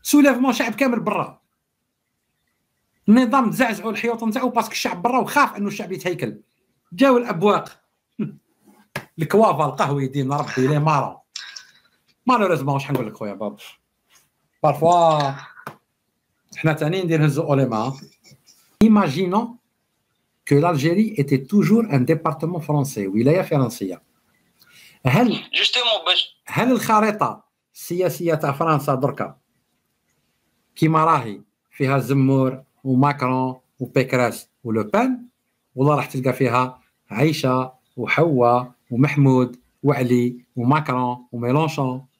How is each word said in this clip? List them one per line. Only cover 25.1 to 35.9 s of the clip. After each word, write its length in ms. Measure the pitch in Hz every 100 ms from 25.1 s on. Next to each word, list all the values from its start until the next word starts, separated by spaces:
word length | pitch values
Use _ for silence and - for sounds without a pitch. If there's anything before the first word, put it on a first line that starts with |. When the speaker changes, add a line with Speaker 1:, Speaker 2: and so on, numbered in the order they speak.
| 156 240 - -
Speaker 2:
جوستومون 520 | - - 247 240 202
باش 320 | 165 185 - _
Speaker 1:
هل 260 | - 151 240
الخريطة 720 | 247 - 214 214 208 123 104 _ _ _
السياسية 600 | - - 175 180 156 170
تاع 160 | 156 151
فرنسا 440 | 135 165 147 143
دركا 420 | 127 131 - 95 - _ _ _ _ _ _ _ _ _ _ _ _ _
كيما 300 | - 160 160
راهي 360 | 160 156 117 101 _ _ _
فيها 280 | - 135 139
زمور 640 | 113 139 131 135 131 131 _ _
وماكرون 800 | 135 127 143 139 127 131 127 127 _ _
وبيكراس 720 | 120 139 127 127 120 - - _
ولوبان، 600 | 117 110 107 202 262 247 - _ _ _ _
ولا 200 | 127 143